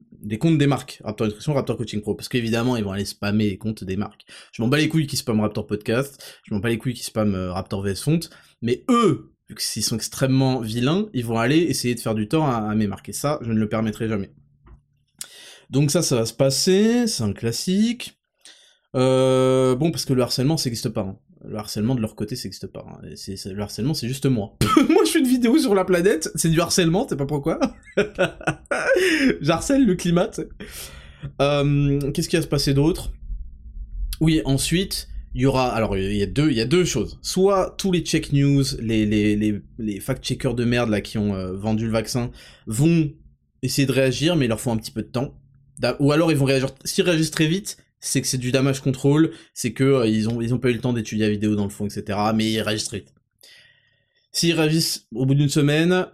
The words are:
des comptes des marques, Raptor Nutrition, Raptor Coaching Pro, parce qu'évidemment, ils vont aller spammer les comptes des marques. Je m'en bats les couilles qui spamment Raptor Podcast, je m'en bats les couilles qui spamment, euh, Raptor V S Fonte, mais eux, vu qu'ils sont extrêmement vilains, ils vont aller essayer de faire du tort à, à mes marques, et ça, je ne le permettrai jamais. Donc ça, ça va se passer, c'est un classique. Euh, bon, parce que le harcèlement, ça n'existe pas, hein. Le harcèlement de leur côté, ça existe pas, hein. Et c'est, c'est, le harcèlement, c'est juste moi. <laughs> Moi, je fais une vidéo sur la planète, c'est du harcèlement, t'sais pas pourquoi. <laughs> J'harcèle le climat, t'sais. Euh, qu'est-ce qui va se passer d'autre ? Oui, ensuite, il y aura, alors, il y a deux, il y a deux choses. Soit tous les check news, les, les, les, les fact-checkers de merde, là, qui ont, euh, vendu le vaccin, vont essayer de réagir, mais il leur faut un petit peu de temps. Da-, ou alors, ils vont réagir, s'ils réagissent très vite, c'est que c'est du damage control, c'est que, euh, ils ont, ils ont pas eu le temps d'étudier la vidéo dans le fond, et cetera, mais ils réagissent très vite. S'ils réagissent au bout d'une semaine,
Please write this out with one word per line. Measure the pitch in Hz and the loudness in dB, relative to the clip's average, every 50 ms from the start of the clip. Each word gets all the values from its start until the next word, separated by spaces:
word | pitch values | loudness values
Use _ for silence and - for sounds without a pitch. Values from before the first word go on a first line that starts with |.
| - _ - - | -20 _ -20 -14
des | - 104 110 107 | -10 -8 -6 0
comptes | - 165 165 156 | 2 2 4 4
des | 151 | 4
marques, | 139 139 123 - - - - - | 2 2 -2 -4 -10 -18 -14 -10
Raptor | - 104 - 117 107 | -10 -6 -2 -2 -4
Nutrition, | 104 - - 151 147 | -4 -4 -4 -2 -2
Raptor | 135 113 - 113 - | -2 -2 -2 -4 -6
Coaching | 117 107 - 107 | -6 -6 -6 -8
Pro, | 104 107 98 | -4 -4 -6
parce | - - - | -6 -6 -4
qu'évidemment, | - 123 117 113 113 117 117 127 127 | -2 -2 0 0 0 0 0 0 0
ils | 117 101 | 0 -2
vont | 98 | -4
aller | 95 101 101 | -4 -4 -6
spammer | - - - 101 101 104 110 107 104 | -6 -8 -6 -4 0 0 2 2 0
les | 95 - | -2 -4
comptes | - 110 110 - 101 | -6 -6 -6 -6 -6
des | 92 95 98 | -6 -4 -4
marques. | 101 98 - _ - _ - - - - | -4 -6 -8 _ -20 _ -20 -20 -20 -20
Je | _ - 117 | _ -2 0
m'en | 127 | 0
bats | 135 147 | 2 2
les | 156 - | 0 2
couilles | - 160 151 | 2 0 0
qui | 139 - | 0 -4
spamment | 113 - - 110 107 107 | -6 -4 0 0 2 0
Raptor | 104 - 110 - - | 0 -2 -4 -6 -4
Podcast, | 104 104 - - 113 123 139 135 - - - - - - _ | -6 -6 -2 -2 0 0 0 -4 -8 -18 -20 -20 -20 -20 _
je | - 110 | -6 -6
m'en | 101 | -4
bats | 95 117 | -2 -2
les | 117 110 | -2 -2
couilles | - 131 117 | -2 -6 -8
qui | - - | -6 -10
spamment, | - - 113 107 104 98 | -8 -2 0 0 0 0
euh, | 92 92 90 | 0 -4 -4
Raptor | 87 92 92 - - 98 98 | -6 -6 -6 -6 -6 -4 -4
V | 101 | -4
S | 95 - | -4 -4
Fonte, | - 143 156 170 - - - - _ _ _ - | 0 0 0 0 0 -4 -16 -20 _ _ _ -8
mais | 120 113 127 - - - | -4 -2 -2 -2 0 2
eux, | 240 240 226 180 131 - - - _ _ _ - | 2 4 4 4 2 0 -4 -16 _ _ _ -20
vu | 104 | -12
qu'ils | - - - - 117 104 | -8 -8 -6 -6 -4 -4
sont | - 120 | -4 -4
extrêmement | 107 - - - - 139 131 131 131 135 131 127 127 | -4 -6 -8 -4 -2 0 2 2 4 4 2 2 0
vilains, | 117 107 110 120 120 139 160 196 220 214 - | -4 -4 -4 -2 0 0 0 0 -2 -2 -4
ils | 127 117 | -6 -4
vont | 113 113 113 | -2 0 0
aller | 113 123 147 165 | 2 4 4 2
essayer | 175 147 127 - - 123 123 | 2 2 0 -2 -2 -2 -4
de | 117 | -2
faire | - 120 110 | -2 -4 -2
du | 110 107 104 | -2 -2 0
tort | 156 160 156 | 0 0 2
à, | 143 120 113 107 107 | 2 0 0 -2 -2
à | 107 | 0
mes | 110 107 98 | 0 0 0
marques, | 98 - - - | -2 -6 -12 -12
et | 101 | -10
ça, | - - 143 151 - 120 | -4 -2 -2 -2 -2 -2
je | 113 | -2
ne | 113 110 | 0 0
le | 110 107 | 0 0
permettrai | - 110 110 110 104 - 120 110 | 0 -2 -2 -2 -2 -4 -4 -4
jamais. | 113 104 98 - _ - _ _ _ _ _ - - - _ _ _ _ _ _ _ - - - - - - - - - _ - | -4 -4 -6 -8 _ -20 _ _ _ _ _ -20 -20 -20 _ _ _ _ _ _ _ -18 -16 -16 -16 -20 -20 -20 -20 -20 _ -4
Donc | 123 135 147 139 | 0 2 2 2
ça, | - 180 | 2 0
ça | 156 - 135 | 0 2 0
va | 117 113 | 0 0
se | 110 - | -2 -2
passer, | - 139 135 135 - - 190 185 196 214 226 233 240 240 | 0 0 2 2 2 2 4 4 4 6 4 4 2 2
c'est | 226 - - 226 | 0 -2 -2 -2
un | 208 196 | -2 -2
classique. | - - 156 151 - - 185 185 202 214 233 240 247 - - - _ _ _ _ _ _ - - _ _ _ _ _ _ _ - | -2 -4 -4 -4 -2 -2 -2 2 2 2 2 0 -4 -8 -14 -14 _ _ _ _ _ _ -20 -20 _ _ _ _ _ _ _ -2
Euh, | 127 127 131 131 131 131 131 131 131 131 131 131 131 131 131 127 | 0 2 4 4 4 4 4 4 4 4 4 4 4 4 4 2
bon, | 123 151 170 | 2 2 0
parce | - - - | 0 -2 -2
que | - 135 | -2 0
le | 127 123 | 0 0
harcèlement, | 120 - - 123 143 165 151 | 0 0 0 0 0 0 0
ça | - 131 | -2 -4
n'existe | 113 107 - 113 | -4 -4 -6 -4
pas, | 107 117 | -4 -4
hein. | 98 95 98 - _ _ _ _ - - | -6 -6 -8 -12 _ _ _ _ -16 -12
Le | 107 | -10
harcèlement | 107 104 - - 110 104 120 135 | -10 -10 -8 -4 -2 0 0 0
de | 120 | 0
leur | 110 104 - | -2 -4 -4
côté, | - 107 - 127 | -6 -8 -8 -6
ça | 123 - 98 | -8 -8 -10
existe | 92 - - - | -12 -12 -14 -14
pas, | - - - 87 | -14 -14 -16 -16
hein. | 82 - - 85 | -18 -18 -16 -16
Et | - | -16
c'est, | - - - 95 - | -16 -12 -12 -12 -12
c'est, | - 101 95 | -10 -10 -8
le | 104 | -8
harcèlement, | 104 101 - - 107 143 156 | -8 -8 -6 -4 -4 -2 -2
c'est | - 120 117 | -2 -4 -6
juste | 131 - - | -6 -2 0
moi. | - 127 110 98 - - - - 107 | 0 0 0 -2 -6 -4 -2 0 4
<laughs> | - 311 269 - | 4 4 6 6
Moi, | 330 427 359 | 4 4 4
je | - | 4
fais | - 330 | 2 2
une | 269 247 | 2 4
vidéo | 254 247 233 220 254 320 | 2 2 4 4 4 4
sur | 254 247 202 | 4 4 2
la | 190 185 | 2 2
planète, | 190 180 170 170 202 254 320 - - - | 2 2 2 4 2 2 2 -2 -6 -6
c'est | 165 - 165 | 0 0 2
du | 156 160 | 2 2
harcèlement, | 175 170 - 202 180 165 165 196 269 | 2 0 2 2 2 4 2 2 0
t'sais | - 165 | -2 -4
pas | 135 139 | -4 -4
pourquoi. | 135 147 143 139 160 190 320 294 - - - _ - - | -4 -4 -4 -2 -2 -2 0 -2 -2 -4 -6 _ -6 -2
<laughs> | - 208 208 - - 277 - - - - - - - - - - - - - 539 359 370 359 320 302 277 262 - - | -2 -2 -2 0 -2 -2 -2 -2 -6 -6 -6 -6 -6 -6 -6 -4 -2 0 2 2 2 2 2 2 4 2 2 2 0
J'harcèle | 151 143 165 165 - - 277 269 269 | 0 0 0 0 2 0 2 4 4
le | 208 180 | 4 2
climat, | 170 - 175 170 175 196 220 | 2 0 0 2 2 2 0
t'sais. | - - - - - - 202 - - - - - - - - - - - - 139 - - | -4 -8 -10 -10 -12 -18 -18 -16 -14 -16 -16 -16 -16 -20 -20 -20 -20 -16 -16 -14 -4 0
Euh, | 135 143 147 143 139 143 143 143 143 143 139 143 143 135 | 0 2 2 2 2 2 2 2 2 2 2 0 0 -2
qu'est-ce | 139 175 165 - | -2 -2 -4 0
qui | - | 0
va | 165 | 0
se | - - | 0 0
passer | 156 139 - 175 160 | -2 0 2 2 2
d'autre ? | 139 143 160 185 - - - - - - - - - - - - - - - - - - - - - - - - - | 4 4 2 2 0 -4 -8 -10 -10 -10 -10 -10 -10 -10 -12 -16 -18 -18 -16 -14 -12 -12 -10 -8 -6 -6 -6 -2 0
Oui, | 156 165 156 156 - | 2 2 2 2 2
ensuite, | 135 139 135 - - 160 180 196 185 - - - - - - - - - | 0 0 0 0 0 0 0 -2 -2 -6 -10 -10 -10 -12 -14 -14 -10 -4
il | 127 | 0
y | 127 | 2
aura, | 135 123 131 127 123 | 2 2 2 0 0
alors, | 107 113 110 101 104 95 | 0 0 -2 0 0 -2
il | 95 98 104 | -2 -2 0
y | 104 101 | 0 -2
a | 95 | 0
deux, | 87 135 151 156 | 0 2 2 2
il | 131 110 | 2 2
y | |
a | 113 | 0
deux | 123 156 180 180 | 2 2 2 2
choses. | - - 123 98 85 - - | 2 0 -2 -4 -4 -6 -12
Soit | - - - 185 190 196 202 190 175 180 - - | -10 -6 0 2 2 4 4 2 0 -2 -4 -6
tous | - 196 | -2 0
les | 180 170 | 0 0
check | 156 - - 156 147 - 143 | -2 0 -2 -2 -2 2 2
news, | 143 139 143 143 139 135 135 - - | 2 4 4 4 4 2 0 -2 -6
les, | 113 110 113 107 107 | -4 0 2 2 2
les, | 104 107 107 104 107 104 | 2 2 2 2 2 2
les, | 104 107 107 104 95 - - - - | 2 0 0 -2 -2 -6 -12 -12 -8
les | 113 107 98 95 | -6 -6 -6 -6
fact-checkers | - - 131 - - - 131 123 - 135 120 | -4 -6 -6 -4 -4 -6 -6 -2 -2 -2 -2
de | 120 120 | 0 0
merde, | 120 120 123 120 113 | 0 2 0 0 0
là, | 107 101 | 0 -2
qui | 101 - - 113 | -2 -4 -4 -2
ont, | 104 104 98 | -2 -2 -2
euh, | 95 92 92 92 | -4 -6 -6 -8
vendu | 98 101 110 110 110 113 | -4 -2 -2 0 0 0
le | 113 | 0
vaccin, | 110 113 110 - - 127 120 120 - - - - - - - | 0 -2 -2 0 -4 -4 -4 -4 -8 -14 -20 -20 -20 -20 -10
vont | - 110 113 147 165 170 165 156 143 - - - - _ _ _ _ _ - | -6 0 2 4 4 6 4 2 0 -4 -10 -20 -20 _ _ _ _ _ -6
essayer | - 127 - 143 139 | -6 -4 0 0 2
de | 131 | 2
réagir, | 123 131 135 131 120 107 139 165 175 | 4 2 4 2 2 2 0 2 2
mais | 156 135 | 2 2
il | 110 | 2
leur | 113 107 | 0 -2
faut | - 123 | -2 -2
un | 113 110 | -2 -2
petit | - - | -4 -6
peu | - 110 | -8 -8
de | 104 - | -10 -6
temps. | - 120 135 - - - _ _ _ _ _ _ _ - | -4 -4 -4 -4 -8 -16 _ _ _ _ _ _ _ -4
Da-, | 151 147 - - | -2 -2 0 2
ou | 143 143 | 2 2
alors, | 147 156 165 160 | 4 4 4 4
ils | 156 139 | 4 4
vont | 139 | 4
réagir, | 131 139 135 127 135 - - - | 4 4 2 2 -2 -6 -8 -10
s'ils | - - - 175 | -6 0 0 2
réagissent | 180 170 156 160 156 | 2 4 2 2 0
très | - - 160 156 | 0 0 0 0
vite, | 170 196 214 - - _ _ _ _ _ | 0 -2 -4 -8 -14 _ _ _ _ _
c'est | - - - 139 | -10 -4 -2 -2
que | 131 - | -2 -2
c'est | - 131 | -4 -4
du | 123 123 | -4 0
damage | 127 131 131 139 135 135 | 0 2 2 2 0 0
control, | - 139 127 - - 139 143 156 165 160 - - - _ _ | -2 -2 -2 0 2 2 4 4 4 2 0 -8 -20 _ _
c'est | - - 120 107 | -6 -6 -6 -2
que, | - 135 | 0 2
euh, | 135 139 131 117 110 | 4 4 4 4 2
ils | 110 110 107 113 | 2 2 0 0
ont, | 117 117 | -2 -2
ils | 117 117 127 | -2 -2 -2
ont | 120 | 0
pas | 135 127 | 2 0
eu | 120 | 0
le | 107 | 0
temps | 117 123 120 | 0 -2 -2
d'étudier | 117 107 - 113 107 110 | -2 -4 -4 -2 0 0
la | 107 | 2
vidéo | 104 104 107 107 107 | 2 2 2 0 2
dans | 101 101 | 2 0
le | 98 | -4
fond, | - - 104 | -4 -6 -8
et | 101 | -6
cetera, | - 104 92 - 98 101 104 110 110 | -6 -8 -6 -4 -2 0 0 2 2
mais | 110 110 110 | 2 2 2
ils | 110 110 | 0 0
réagissent | 101 104 107 104 - - | -2 -2 -2 -4 -4 -6
très | 117 98 | -8 -10
vite. | - _ _ _ _ _ _ _ _ - - - _ _ _ _ _ _ _ _ _ _ _ _ _ _ | -12 _ _ _ _ _ _ _ _ -20 -20 -20 _ _ _ _ _ _ _ _ _ _ _ _ _ _
S'ils | - - 170 170 165 | -6 -2 0 2 2
réagissent | 165 156 151 156 165 147 - - - _ _ 110 | 4 2 2 2 2 0 0 -4 -8 _ _ -4
au | 110 131 | -2 0
bout | 135 139 | 2 4
d'une | 139 147 139 | 4 2 2
semaine, | - 156 147 143 147 156 165 170 185 185 180 - | 2 2 2 4 4 4 2 2 2 2 0 -2